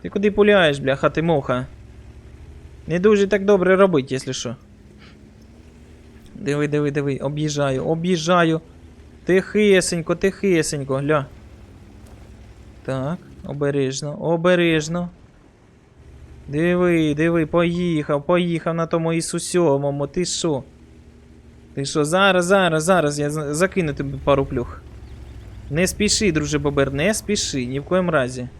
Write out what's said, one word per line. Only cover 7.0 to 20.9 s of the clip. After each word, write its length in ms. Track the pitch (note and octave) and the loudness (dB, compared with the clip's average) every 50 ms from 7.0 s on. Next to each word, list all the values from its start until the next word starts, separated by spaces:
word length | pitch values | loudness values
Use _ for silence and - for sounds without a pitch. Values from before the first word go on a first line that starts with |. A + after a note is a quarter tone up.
| C#3 C#3+ C3+ | -2 -2 -4
Об'їжджаю, 680 | - - C#3 D3 D3 D3+ D3+ C#3+ D3 C#3+ C#3 C3+ C3 - | -2 -4 -6 -4 -4 -4 -4 -2 -2 -2 0 -2 -2 -2
об'їжджаю. 760 | - E3 E3 E3 F3+ F#3 D#3+ D3+ E3 F3+ F3 E3+ E3 D#3+ D#3 - - - - - - - - - - - - - | -2 -2 -2 0 0 0 0 2 2 4 4 4 2 2 -2 -4 -12 -20 -20 -20 -20 -20 -20 -20 -20 -20 -10 -2
Тихесенько, 920 | - F3+ F#3+ F3+ - - G#3 G#3+ G#3 F#3+ F#3 E3+ - F3+ E3+ D#3+ - F3 | 2 2 2 2 0 0 2 4 6 6 4 4 0 -4 -4 -2 -4 -2
тихесенько, 800 | E3 - G3 F#3+ - - G3 F3 D#3+ D3+ - - C#3+ C3+ C#3 C3+ | 0 0 -2 -2 0 0 2 2 2 0 0 -4 -6 -4 -4 -4
гля. 300 | C3+ C#3 C#3+ D#3 D3 C#3 C#3 - - - - - - - - - - - - - - - - - - - - - - - - - - - - - - - | -2 0 0 0 0 0 -4 -12 -20 -20 -20 -20 -20 -20 -20 -20 -20 -20 -20 -20 -20 -20 -20 -20 -20 -20 -20 -20 -20 -20 -20 -20 -20 -20 -20 -20 -14 -10
Так, 340 | - C3+ C3 C3 C#3+ F3 - - - - - - | -6 -6 -4 -4 -4 -6 -8 -10 -20 -20 -16 -12
обережно, 720 | - C#3 C#3+ D3 C#3+ C#3+ C#3+ C3+ C3 C3+ - D3+ D3 D3 - | -12 -6 -2 -2 -2 0 0 -2 -2 -4 -6 -8 -10 -10 -6
обережно. 880 | - D#3 E3+ E3 E3 F3+ F3+ F3 F3 E3+ D#3+ D#3+ D3+ D#3 E3+ F3 F3 F3 - - - - _ - _ - _ _ _ _ _ _ _ _ _ - - - - - - - - - - | -2 -2 -2 2 2 2 4 4 4 2 2 0 -2 -4 -6 -6 -6 -8 -12 -18 -20 -20 _ -20 _ -20 _ _ _ _ _ _ _ _ _ -20 -20 -20 -20 -20 -20 -20 -20 -20 -14
Диви, 680 | - C#3 D3+ E3 F3 F3+ F3+ F3+ F3 E3+ E3 D#3+ D3+ D3 | -6 -4 0 0 2 2 2 2 2 2 2 2 0 0
диви, 320 | D3 D#3+ E3+ E3+ E3+ D#3+ | 0 0 2 2 0 0
поїхав, 800 | - - E3+ F3 F3 E3+ F3 F3+ F3 E3 D3+ C#3+ - D3+ C#3+ C#3+ | 2 2 2 2 2 0 -2 -2 0 0 -2 0 -2 -2 -2 0
поїхав 500 | - F3 F3 F3+ E3+ E3+ D#3 - E3+ E3 | 2 2 2 2 0 -2 -2 -2 -4 -2
на 100 | E3 E3 | -2 -2
тому 280 | D#3+ - E3+ E3 E3 E3 | -2 -2 -2 0 0 -2
Ісу 260 | E3 D#3+ - - E3+ | -2 -4 -4 -6 -6
сьомому. 680 | - - - F3+ E3+ D3+ C#3 C#3 C#3+ C#3+ C#3 C#3+ C#3+ | -6 -2 0 2 4 4 2 2 0 -2 -2 -4 -6
Ти 180 | C#3 - F#3 F3 | -4 -4 -4 -4
що? 380 | - - - - E3+ D3 B2+ B2 - - - - - | -4 -4 -4 -2 -2 -2 -4 -6 -10 -20 -20 -20 -20